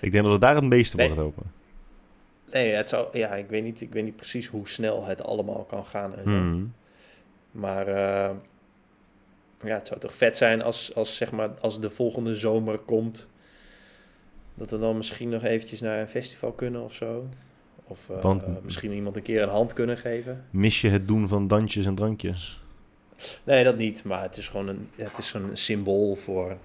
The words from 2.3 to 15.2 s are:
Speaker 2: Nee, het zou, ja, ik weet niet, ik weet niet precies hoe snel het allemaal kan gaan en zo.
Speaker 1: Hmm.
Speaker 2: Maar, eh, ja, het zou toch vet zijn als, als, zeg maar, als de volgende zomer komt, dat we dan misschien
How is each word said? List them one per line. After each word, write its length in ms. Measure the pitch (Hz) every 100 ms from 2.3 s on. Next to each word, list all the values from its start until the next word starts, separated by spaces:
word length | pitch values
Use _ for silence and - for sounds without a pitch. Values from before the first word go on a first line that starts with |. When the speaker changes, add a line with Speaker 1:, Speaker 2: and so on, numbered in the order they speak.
| _ -
Speaker 2:
Nee, 200 | 131 117
het 160 | 104 107
zou, 280 | 117 117 120
ja, 180 | 107 98
ik 140 | 101
weet 140 | 110
niet, 180 | 113 113
ik 100 | 113
weet 100 | 110
niet 120 | 107 107
precies 320 | - 127 113
hoe 200 | 107 101
snel 380 | - 110 104 101
het 180 | 95
allemaal 400 | - 107 101 104
kan 220 | 104 101 101
gaan 300 | 104 101 95
en 80 |
zo. 60 | 98
Speaker 1:
Hmm. 440 | 101 90 85 104 120 _ _ - - _ _ _
Speaker 2:
Maar, 360 | 113 98 95 98
eh, 420 | 98 98 98 98 98 - _ _ _ _ _ _ _ _ _ _ _
ja, 120 | 107 107
het 120 | -
zou 120 | 104
toch 140 | 104
vet 240 | - 120 113
zijn 240 | 117 113
als, 340 | 117 113 - -
als, 200 | 107 -
zeg 160 | 113
maar, 180 | 110 107 -
als 180 | 113 107
de 80 | 107
volgende 460 | - 120 117 113 107
zomer 440 | 110 113 110 107
komt, 480 | - 113 113 113 - _ _ - - - - - - _ - - -
dat 180 | - 113
we 80 | 110
dan 180 | 113 110
misschien 320 | 110 -